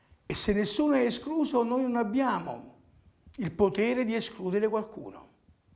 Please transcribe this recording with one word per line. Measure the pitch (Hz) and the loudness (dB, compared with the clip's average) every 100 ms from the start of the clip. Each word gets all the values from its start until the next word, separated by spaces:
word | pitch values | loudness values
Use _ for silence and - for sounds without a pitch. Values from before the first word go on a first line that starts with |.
| _ _ - | _ _ -4
E | |
se | - - | -2 2
nessuno | 202 214 - 302 | 2 2 2 4
è | 269 | 4
escluso, | 240 233 294 320 294 247 | 2 0 -4 -2 0 2
noi | 233 254 | 2 0
non | 262 | 0
abbiamo | 240 214 247 262 185 170 120 - - _ _ - _ - - | 0 0 0 0 0 -4 -10 -14 -20 _ _ -20 _ -16 -6
il | 175 | -4
potere | - 196 196 226 247 | 2 2 4 0 2
di | 226 226 | 0 -2
escludere | - - 185 202 214 | -4 -6 -2 0 0
qualcuno. | 214 214 - 101 - - _ _ _ _ | 0 -4 -10 -14 -14 -20 _ _ _ _